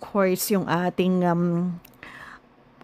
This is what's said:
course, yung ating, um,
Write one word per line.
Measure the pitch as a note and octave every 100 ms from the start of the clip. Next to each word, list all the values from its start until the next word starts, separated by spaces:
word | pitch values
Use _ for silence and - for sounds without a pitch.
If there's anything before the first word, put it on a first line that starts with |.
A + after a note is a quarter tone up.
course, | - G#3 F#3+ F#3 -
yung | G3 -
ating, | E3 F3+ - F3+ F#3
um, | F3 E3+ F3 E3+ F3+ F3 - - - - - - _ _ _ -